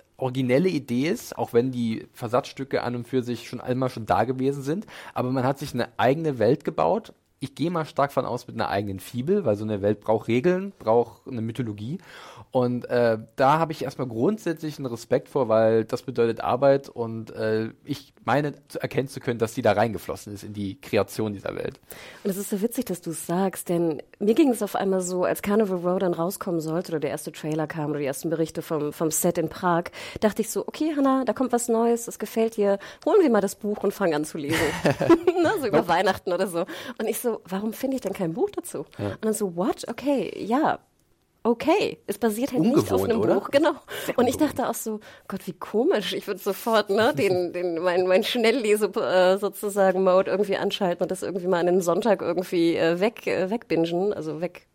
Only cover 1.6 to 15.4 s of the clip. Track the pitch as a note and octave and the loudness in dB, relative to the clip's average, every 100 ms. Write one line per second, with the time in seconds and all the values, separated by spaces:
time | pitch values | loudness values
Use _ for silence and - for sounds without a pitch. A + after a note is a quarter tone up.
1.6 | C3 B2 A#2 A2 - - A#2 B2 - - | 2 0 -2 -2 -8 -10 -2 -2 -2 -8
2.6 | C3+ - A#2+ B2 A#2 C3 A#2 A#2 - B2 | -4 -4 -2 -6 -2 -2 -2 -6 -8 -10
3.6 | - B2+ C3 B2 A2 F#2+ A#2 C3 C3 C#3+ | -4 -2 -2 -4 0 2 2 0 -2 -2
4.6 | C3+ F3 - - - - B2 C3 B2 C#3+ | -4 -4 -6 -14 -10 -4 -2 0 0 -2
5.6 | C#3+ B2 A2+ - A2+ D3 D#3+ B2+ G#2+ D3+ | -4 -4 -4 2 2 2 0 2 2 2
6.6 | - D#3+ E3 G3+ - - _ _ C3 - | 0 0 2 2 -4 -16 _ _ -12 -4
7.6 | D#3 F3+ D3+ - C#3+ - B2 A#2+ - A#2 | -2 -2 -4 0 0 0 -2 -6 -8 -6
8.6 | G#2 G2+ G#2 F#2+ - A#2 C#3 G#3 D3 G#2 | -2 -2 -2 -6 -8 -6 0 0 2 0
9.6 | G#2+ G#2 G2+ G#2+ - A2 - A#2+ D#3+ F#3 | 0 0 0 0 0 0 2 2 2 0
10.6 | G3 - A2 A#2 A#2 - - B2+ A2+ A2+ | -4 -6 2 2 2 -4 -12 -8 -6 -4
11.6 | A#2 G#2 A2 F3 - - - - - C3 | -6 -6 -8 -10 -12 -20 -20 -20 -4 0
12.6 | B2 B2 - B2 A#2+ A2 A2+ - C3 D#3 | 0 -2 -2 2 4 2 -4 2 4 4
13.6 | D#3+ D#3+ - - B2+ A2+ B2+ A2 E3+ D#3 | 2 -2 -6 -6 -6 0 0 0 -4 -4
14.6 | D#3 D3 C3+ A#2 - C3 C#3 D3 | -6 -8 -8 -8 0 0 0 -2